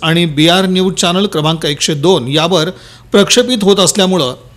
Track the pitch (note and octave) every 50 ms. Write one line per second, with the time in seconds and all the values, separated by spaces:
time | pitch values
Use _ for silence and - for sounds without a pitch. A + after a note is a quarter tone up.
0 | - D#3+ D#3+ E3+ F3 E3+ D3 C#3+ D#3 E3 E3+ F#3+ F#3+ F#3+ F#3 F#3 F#3 F#3+ F#3 -
1 | - F3 F3 F#3 G3+ G#3 - D#3+ D3 D#3 E3 D#3+ D#3+ D3+ D3 - - - E3 C#3+
2 | C#3 F3 F#3+ D#3 A#2 B2 C#3 D#3 D#3 E3+ F#3+ E3+ D#3 F3 - - - - - -
3 | - - - G3+ G3 - - A#3+ B3 B3 B3+ A3+ F#3+ F#3+ G3+ G3 F#3 E3+ - -
4 | F#3+ F#3 F#3 F3+ C#3+ B2 B2+ - - - -